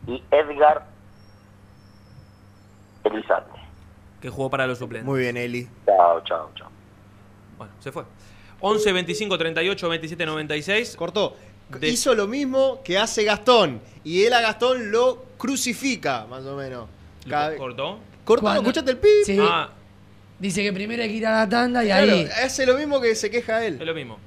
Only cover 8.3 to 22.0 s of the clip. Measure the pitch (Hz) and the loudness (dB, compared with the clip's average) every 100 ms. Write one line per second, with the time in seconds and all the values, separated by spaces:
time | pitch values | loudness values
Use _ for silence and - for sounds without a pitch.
8.3 | - - - 190 214 208 185 170 139 208 | -20 -20 -6 0 2 2 0 -2 -6 -2
9.3 | 190 165 165 175 196 175 165 165 165 165 | -2 -2 0 -2 -2 -2 -4 -6 -6 -4
10.3 | 156 156 151 151 208 240 - 165 170 180 | -4 -4 -6 -2 -2 -2 -6 -6 -2 -2
11.3 | - - - - 131 156 247 294 226 202 | -4 -20 -20 -18 -4 -2 0 2 2 2
12.3 | 262 277 262 269 262 - 185 220 - 214 | -2 -2 0 0 0 -2 0 0 0 0
13.3 | 208 208 240 180 117 - - 151 175 214 | 0 6 6 6 0 -14 -18 -6 2 4
14.3 | 240 226 214 247 254 220 214 254 240 - | 4 2 0 0 0 0 2 2 0 -10
15.3 | - - 269 - 226 269 220 147 127 110 | -8 -4 -4 -4 -4 -4 -4 -2 -4 -6
16.3 | 127 131 139 135 127 107 - - - - | -14 -12 -10 -10 -12 -14 -20 -20 -20 -6
17.3 | 143 151 151 131 120 147 208 - - - | -2 -2 -4 -10 -8 -8 -8 -16 -20 2
18.3 | 226 208 202 220 285 269 254 415 415 403 | 2 4 2 0 -2 -2 2 6 6 6
19.3 | 196 208 170 151 - - - - - - | 4 4 2 -2 -12 -20 -20 -20 -20 -20
20.3 | - 190 170 202 190 208 233 226 220 220 | -8 -4 -2 -2 -2 -6 -6 -4 -2 0
21.3 | 220 220 233 247 247 220 190 | 2 2 2 2 2 2 4